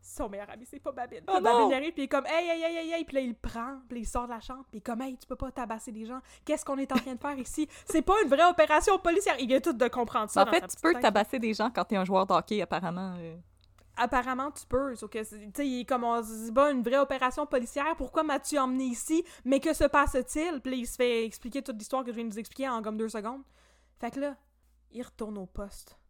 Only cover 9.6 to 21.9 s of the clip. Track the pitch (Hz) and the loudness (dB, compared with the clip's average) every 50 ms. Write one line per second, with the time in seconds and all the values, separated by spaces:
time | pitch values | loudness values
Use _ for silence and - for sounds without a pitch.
9.6 | - 339 294 220 247 233 - 254 240 226 - 247 247 214 - 285 285 240 277 349 | 4 2 2 2 2 2 2 0 -4 -2 0 -2 -2 0 6 6 6 6 6 2
10.6 | - - - - - 320 339 247 247 240 202 208 208 - - 262 226 226 220 - | 2 0 -12 0 2 2 2 6 4 4 6 6 2 2 0 -2 0 -2 0 0
11.6 | 214 240 - - 180 - 226 196 185 180 196 190 190 190 190 165 170 - 214 208 | 0 0 0 0 -2 0 0 0 0 2 4 2 4 6 4 2 4 2 -2 -2
12.6 | 180 - - 160 175 175 170 180 190 190 180 175 170 165 160 175 175 _ _ _ | -2 -2 -2 -2 -2 -4 -4 -4 -6 -8 -8 -10 -12 -14 -14 -16 -20 _ _ _
13.6 | _ _ _ _ _ _ _ - 233 240 - 254 247 262 262 247 269 294 285 - | _ _ _ _ _ _ _ -2 0 2 2 0 0 0 -2 -2 -4 -6 -6 -10
14.6 | - _ - 247 269 277 247 214 - 208 - 226 214 - 208 214 208 208 190 - | -10 _ -2 0 0 0 -4 -8 -12 -8 -8 -8 -8 -8 -10 -16 -16 -14 -6 -4
15.6 | 285 285 254 247 240 - 269 247 233 233 233 233 226 214 226 220 226 226 226 254 | -2 -2 -2 -4 -2 -2 -2 0 0 0 0 0 -2 -4 -8 -10 -8 0 4 4
16.6 | 277 294 285 254 233 240 233 277 277 277 277 262 262 254 254 - 294 294 302 262 | 6 6 4 2 0 2 4 4 4 2 2 0 0 0 0 -2 -4 0 0 -2
17.6 | 240 233 - 285 277 311 330 - 277 254 - 330 311 311 285 285 - - 294 294 | -2 -2 -4 -2 -2 -2 -2 -2 -4 -2 0 0 0 2 0 -2 -2 -2 0 0
18.6 | 262 254 254 262 262 254 240 226 - - 311 330 349 - - - - 240 269 277 | 0 2 0 -2 -2 -2 -4 -4 -2 0 0 0 0 0 -6 -10 0 2 2 2
19.6 | 269 320 302 - 311 285 - 294 277 285 - 269 247 - - 302 311 359 339 269 | 4 2 2 4 2 4 4 4 2 4 2 0 -2 -2 -2 -2 -2 -2 -2 -4
20.6 | - 262 254 254 233 233 - - 254 247 240 233 226 226 214 - - 240 - 277 | -4 -4 -4 -4 -4 -6 -2 0 2 2 2 0 -2 -4 -6 -10 -14 -8 -8 -6
21.6 | 269 - 254 214 214 - | -6 -6 -10 -10 -8 -4